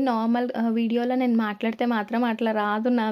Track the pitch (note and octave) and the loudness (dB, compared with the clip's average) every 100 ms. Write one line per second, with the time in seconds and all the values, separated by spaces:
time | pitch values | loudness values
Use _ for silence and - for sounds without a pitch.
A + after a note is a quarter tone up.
0 | C4+ A#3 A3+ A#3+ B3 - A3+ A3+ A3+ A#3 | 2 2 2 0 0 -2 0 0 0 0
1 | A#3+ B3+ B3 A3+ G#3+ G3+ A3+ A3 A#3+ A3+ | 0 0 2 2 0 -2 -4 -2 0 0
2 | G3+ A3+ A#3+ A3 A3+ A3 G#3 G#3+ A#3+ A#3+ | -2 -2 0 0 -2 0 0 0 0 0
3 | A3 | 0